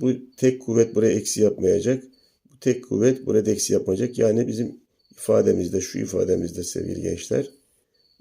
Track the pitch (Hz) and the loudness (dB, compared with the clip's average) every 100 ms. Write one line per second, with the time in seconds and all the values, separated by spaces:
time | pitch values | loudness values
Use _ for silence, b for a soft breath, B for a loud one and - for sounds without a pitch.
0 | 127 - - - 131 127 - 113 113 107 | -2 -2 -6 0 0 0 0 2 2 2
1 | 110 107 - - 107 101 92 - 117 131 | 2 2 -2 2 2 2 2 2 0 -2
2 | - b b b _ - 131 127 - 104 | -6 b b b _ -6 -2 -2 -2 2
3 | 123 131 - 104 101 104 - 101 - 95 | 2 2 0 2 2 0 0 0 0 -2
4 | 123 120 113 113 - 110 120 - _ _ | -2 0 2 2 0 -4 -6 -8 _ _
5 | _ - - 107 101 95 87 95 - 101 | _ -8 0 4 4 2 0 -4 -4 -6
6 | 104 92 92 92 85 87 87 87 90 92 | -4 -2 0 0 -2 -8 -8 -6 -6 -6
7 | 90 87 - 123 - - _ _ _ _ | -6 -6 -4 -4 -4 -10 _ _ _ _
8 | _ - | _ -14